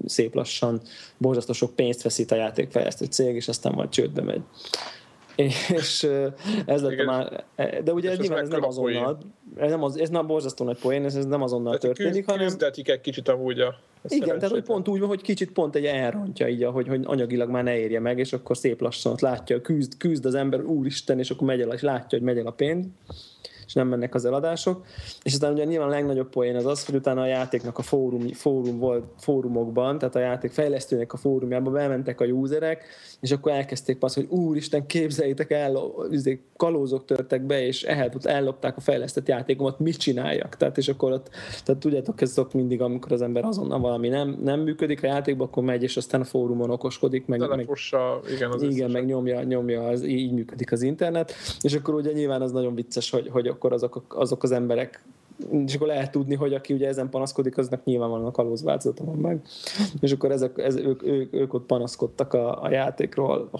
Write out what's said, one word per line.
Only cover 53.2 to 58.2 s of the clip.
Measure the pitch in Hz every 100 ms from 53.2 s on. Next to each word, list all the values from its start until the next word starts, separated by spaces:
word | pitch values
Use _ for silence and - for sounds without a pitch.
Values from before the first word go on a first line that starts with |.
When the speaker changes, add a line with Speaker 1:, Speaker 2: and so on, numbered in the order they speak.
| 104
Speaker 1:
hogy | 123 120
akkor | 120 127
azok, | 123 123 123 -
azok | - 127 120
az | 127
emberek, | 123 120 117 131 - - - _ - - 151 135
és |
akkor | 139 151
lehet | 147 139
tudni, | 143 139
hogy | 139 143
aki | 135 -
ugye | 139 135
ezen | 135 131
panaszkodik, | 131 131 - 131 131
aznak | 127 127
nyilvánvalóan | - 123 117 113